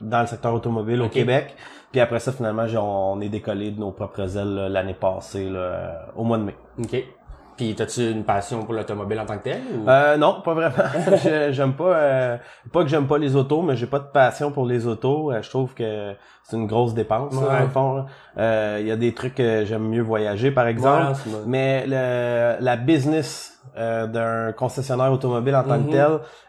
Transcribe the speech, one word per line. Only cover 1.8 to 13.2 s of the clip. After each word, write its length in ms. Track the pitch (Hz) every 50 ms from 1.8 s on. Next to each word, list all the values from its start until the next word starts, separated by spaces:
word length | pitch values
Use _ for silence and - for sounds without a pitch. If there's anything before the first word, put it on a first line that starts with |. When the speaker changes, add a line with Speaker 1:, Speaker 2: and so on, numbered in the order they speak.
| - _ -
Speaker 1:
Puis 80 | 127
après 180 | 120 117 117 113
ça, 120 | - 127 127
finalement, 340 | 135 120 107 107 113 117
j'ai, 120 | 110 113 113
on 420 | 101 104 101 98 95 95 98 101
est 80 | 104 104
décollé 420 | 107 104 - - 104 98 104 107
de 100 | 104 104
nos 100 | 104 98
propres 460 | 95 - 104 95 - - 98 92 95
ailes, 180 | 101 101 101 98
là, 140 | 98 98 95
l'année 260 | 98 95 92 95 90
passée, 540 | - - 95 92 92 - - - 98 95 95
là, 100 | 95 92
euh, 340 | 90 90 90 90 87 87 85 82 78 - -
au 80 | - 113
mois 140 | 117 113 110
de 60 | 104
mai. 100 | 98 - - - - - -
Speaker 2:
OK. 180 | 117 104 - - - - - - _ - - - - - -
Puis 180 | - 127 110 104
t'as-tu 360 | - 113 104 - 123 120 113
une 140 | 113 110 104
passion 400 | - 104 101 98 - 123 113 110
pour 100 | 107 113
l'automobile 440 | 110 104 - 104 104 101 98 107 110
en 60 | 107
tant 140 | 101 107 98
que 60 | -
telle, 180 | 123 160 233 262 262 185
ou ? 140 | 117 107 127
Speaker 1:
Euh, 300 | 131 139 143 147 147 151
non, 240 | 151 156 - - -
pas 80 | 165 165
vraiment. 220 | 160 160 160 127
<laughs> 480 | 143 - - 135 160 160 156 190 - 127
Je, 280 | 160 156 156 147 143 135
j'aime 200 | 131 139 135 135
pas, 240 | 139 165 185 180
euh, 400 | 160 147 139 135 131 127 123 120 117 - - - - _ 120
pas 120 | - 165 175
que 60 | 135
j'aime 180 | 160 151 139
pas 100 | 135 147
les 180 | 147